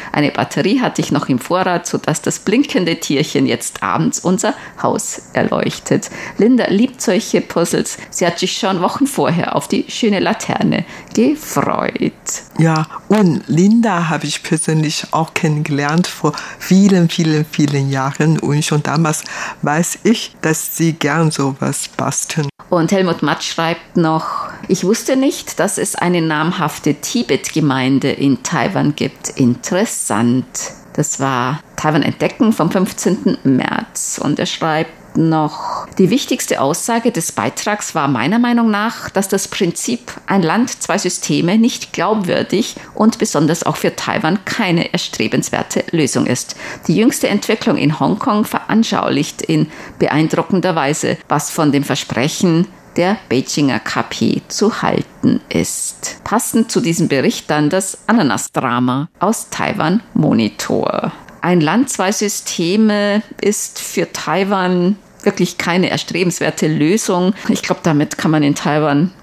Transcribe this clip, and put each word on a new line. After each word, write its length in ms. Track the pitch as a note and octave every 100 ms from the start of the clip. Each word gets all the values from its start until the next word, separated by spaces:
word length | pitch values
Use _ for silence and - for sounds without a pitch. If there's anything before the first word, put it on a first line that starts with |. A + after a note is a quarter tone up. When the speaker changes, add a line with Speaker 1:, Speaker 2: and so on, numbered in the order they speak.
| -
Speaker 1:
Eine 180 | - D3
Batterie 500 | - - - F4+ D4+
hatte 200 | A3 -
ich 100 | -
noch 200 | C3+ -
im 80 | B2+
Vorrat, 480 | - F3 F3+ E3+ -
sodass 340 | C3 - D#3
das 200 | - -
blinkende 560 | - A3+ C#4+ B3+ E3+ E3
Tierchen 500 | - C#3 C3+ C#3 C3
jetzt 360 | A#2 - -
abends 380 | G2 F#2+ - -
unser 320 | E3+ F#3 G#3+ - - -
Haus 480 | A#2+ - - - -
erleuchtet. 800 | - - - - - - - - - - -
Linda 300 | A#3 B3+ G3
liebt 320 | G3 B3+ -
solche 400 | - F#3+ - F3
Puzzles. 560 | - - E3+ - - - -
Sie 160 | - F3
hat 120 | F3
sich 200 | G3+ -
schon 240 | G3 F#3+
Wochen 240 | F#3 - C4+
vorher 500 | - C3+ E3+ - -
auf 120 | -
die 180 | - -
schöne 320 | - A#3 G3
Laterne 640 | F3 A3 - - E3 - - - -
gefreut.“ 1000 | - B3 D4 - C#3+ - - - - - - - - - -
Speaker 2:
Ja, 280 | E3 D#3+ D#3 - -
und 340 | G#3 F#3+ C#3+ -
Linda 640 | D3+ G3 A3+ A3+ F3 D#3+
habe 160 | D3 C#3+
ich 160 | -
persönlich 640 | - D#3+ - D#3 D3+ - -
auch 200 | D#3 D#3+
kennengelernt 760 | - D#3+ D3+ D3+ C#3 C#3+ D#3+ F3+
vor 280 | - D3+ - - -
vielen, 500 | - F#3+ G3 F#3+ E3+
vielen, 380 | - D#3+ D3+ D3+
vielen 360 | - D3 C#3+ C#3
Jahren. 100 | C3+ C3+ - D#3 D#3
Und 240 | - D3
schon 180 | - D3+
damals 400 | D3+ C#3+ D#3+ D#3 - - - -
weiß 380 | D3 D3+ F3 -
ich, 300 | G3 A3+ - -
dass 340 | D#3+ D#3 - -
sie 180 | E3
gern 360 | D#3 D3 D3+ D#3+
sowas 580 | - C#3 C#3 C3+ C#3 - -
basteln. 520 | B2+ - - - C#3+ - -
Speaker 1:
Und 220 | F3+ E3
Helmut 300 | G3 F#3 E3+
Matt 220 | D3 C3
schreibt 520 | - - E3 E3 - -
noch: 520 | D#3+ D#3+ - - - - -
„Ich 140 | -
wusste 320 | F#3 A3+ - C4
nicht, 440 | C4+ - - -
dass 180 | F#3+ -
es 160 | G#3
eine 260 | - F3 F3
namhafte 760 | D#3+ D3+ D#3+ F3+ D#3 - D#3
Tibet-Gemeinde 1160 | C#3+ - A#3 A#3+ C3+ - D#3 D#3 C3 B2+ C3+ C#3+
in 320 | - C#3 B2+
Taiwan 520 | - D3+ A#2 C#3 D3 D3
gibt. 320 | - - -
Interessant.“ 1400 | - B2 B2 - F3+ G#3 - - G#2 A#2+ B2+ A#2+ - - - -
Das 260 | - D3 -
war 400 | C3+ B2+ B2+ D3+ - -
Taiwan 260 | D#3 D3
Entdecken 500 | C3 - D3+ - A3
vom 180 | A3 D#3+
fünfzehnten 680 | G3 G3 - G3 F#3 G3 -
März. 760 | C3+ B2+ - - - - - -
Und 160 | - D3+
er 80 | -
schreibt 440 | - D#3+ D#3 E3 - - -
noch: 680 | D#3+ D#3+ D3+ - - - - -
„Die 140 | F#3
wichtigste 500 | B3+ - B3+ - -
Aussage 500 | C3+ F3 - A#3 A#3
des 220 | F#3 -
Beitrags 600 | - G2+ - A3 G#3+ -
war 120 | D#3+ C#3+
meiner 320 | B2+ B2+ A3+
Meinung 320 | A#3+ A#3 A3+
nach, 380 | G#3 A3 - -
dass 200 | F#3+ G3
das 200 | G#3 -
Prinzip 640 | - F#3 E3+ - A#3+ - - -
ein 160 | G3
Land, 400 | D#3+ F#3+ B3+ -
zwei 160 | - F#3
Systeme 580 | F3+ - - D3 D#3+ A3
nicht 380 | A3+ - -
glaubwürdig 840 | - F3+ A3 F3+ - A#2+ F#3 - - -
und 240 | - G#3+ -
besonders 440 | - D3 D3+ E3+
auch 140 | - D3+
für 200 | F3+ -
Taiwan 480 | - - D#3+ G3
keine 480 | - - F#3+ E3+ -
erstrebenswerte 920 | F3+ - - A3 - - - - - -
Lösung 360 | E3+ C#3 B2 -
ist. 280 | B2+ - - - - -
Die 100 | E3
jüngste 320 | A3+ - E3+
Entwicklung 500 | G3+ - A3 - -
in 200 | D3 D#3
Hongkong 460 | C#3 G3+ - G#3
veranschaulicht 960 | G#3+ - - A3 A3+ E3 - C3+ D3 -
in 280 | - D#3 D3+ - - -
beeindruckender 760 | - D3 D#3+ - - F#3+ F3
Weise, 420 | E3 C#3 D#3 B2 - -
was 220 | C#3+ -
von 220 | - D3+
dem 120 | C#3
Versprechen 840 | C#3+ C#3 - - C#3+ - F#3 E3 F#3 - - -
der 200 | F3+ G#3+ -
Beijinger 500 | B2 C3+ - C#3+ A2
K 220 | - C3
P 400 | - - A2+ - -
zu 340 | - G#3+ -
halten 580 | - - - - - - -
ist.“ 720 | - - - - - - -
Passend 460 | - G#3+ - A#3 A3
zu 120 | -
diesem 260 | C#3 E3+ D#3
Bericht 400 | C#3 D#3 - -
dann 220 | D3+ D3
das 260 | F#3 G3 - -
Ananas-Drama 1000 | A#3 D3 G2 - - B2 A#2+ B2 C3 D#3 -
aus 300 | F#3+ A3+ -
Taiwan 540 | - D#2 - D#3 G3+ -
Monitor. 1000 | - D3+ A2 A2 - - - - - - - - -
Ein 220 | E3+ F3+
Land, 260 | D3 G#3+ C4+
zwei 240 | - F#3+
Systeme 1080 | G#3 G#3 - - - E3+ G#3 A3 G#3 G#3 G#3 - -
ist 380 | - G#3 - -
für 340 | - - E3+
Taiwan 840 | - - E3 G3 G3+ F3+ F3+ F3 G3+ - -
wirklich 340 | - - F3 -
keine 300 | - F3 E3+
erstrebenswerte 800 | - - F3 F3 - D#3 - D#3
Lösung. 640 | D#3 D3+ A3 - F3+ F#3 - -
Ich 140 | G3
glaub, 200 | - F3+
damit 340 | F3 D3 D3 -
kann 140 | F3
man 140 | D#3
in 100 | C#3+
Taiwan, 560 | D3 E3 D3+ D3+ C#3+ F3+ -